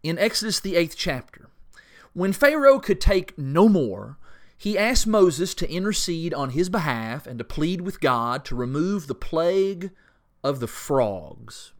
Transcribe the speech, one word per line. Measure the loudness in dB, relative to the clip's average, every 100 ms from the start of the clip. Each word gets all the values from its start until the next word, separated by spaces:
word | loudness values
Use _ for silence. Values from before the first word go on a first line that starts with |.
in | -4 0
Exodus, | 0 0 -4 -4
the | 0 0
eighth | 0 -4
chapter. | -6 -6 -10 -20 -20 _ -20 -20 _ -20 -16
When | -4 -2
Pharaoh | 4 2 6 6 6
could | 2 2
take | 4 4 0 -10
no | -2 6 6
more, | 6 0 -4 -12 -16 -20 -20 -20 _
he | -4 0
asked | 2 2 2
Moses | 4 4 4 -4
to | -4 -4
intercede | -2 -2 -2 -4 -4 -4
on | -4 -4
his | -2 0
behalf | 0 -2 -4 -6 -10 -10
and | -12
to | -8
plead | -2 -2 -2
with | -8 -2
God | 0 2 0 -4
to | -4 -6
remove | -4 -2 -2 -2 -6
the | -8
plague | -4 0 2 2 0 -2 -10 -14 _ _ _ _
of | -4 -4
the | -6
frogs. | -8 -2 0 2 -2 -12 -18 -18 -20 -20